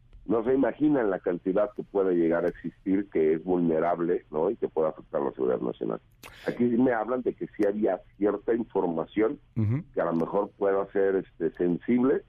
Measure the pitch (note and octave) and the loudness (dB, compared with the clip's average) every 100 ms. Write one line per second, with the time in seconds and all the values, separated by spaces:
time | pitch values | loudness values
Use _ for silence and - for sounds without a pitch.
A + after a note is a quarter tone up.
0 | - - - A#2 A2+ C3+ A#2+ - D3+ C#3+ | -20 -12 -2 0 2 2 2 2 2 2
1 | G#2+ F2+ - F2 F#2+ F#2 G#2 - - G2 | 2 0 -2 -2 0 0 0 -4 -4 0
2 | F#2+ F2 E2 E2 F2 - E2+ - F#2+ G2 | 2 2 2 2 0 -4 -10 -8 -2 -2
3 | G2+ E2+ D#2 D#2+ F2 F2+ E2+ D#2+ E2+ E2+ | 0 0 2 2 0 0 2 2 0 0
4 | E2+ F#2+ - D2+ F2 A#2 D#2 - D#2 - | 0 -2 -4 -2 -2 -2 -4 -2 -2 -2
5 | - D#2 C#2+ - B1+ B1 B1 - A1+ A1+ | -6 -4 -4 -2 -2 -2 -4 -6 -6 -6
6 | - _ - - - - A#2+ A#2 C3 A2+ | -10 _ -20 -12 -6 -2 0 2 2 2
7 | G#2+ B2+ A2+ - E2+ - G2+ G#2 G#2+ F2+ | -2 -2 -4 -4 -6 -2 -2 0 0 -2
8 | - - G#2 G2+ - A#2 G#2+ G2 F2+ D#2+ | -6 -2 0 0 -2 -2 -2 -2 -2 -2
9 | D#2 - A2 D3 _ - G#2+ C3 - - | -4 0 0 -2 _ -4 -2 -2 -4 -4
10 | E2+ E2 E2 G2 G2+ - G2 G2 G2 G2+ | -2 0 0 -2 -4 -2 0 0 0 0
11 | G2 F#2+ - - D#2+ - F2 E2+ - B2 | 2 0 -2 -4 -4 -2 0 0 0 2
12 | C3 E3 | 2 0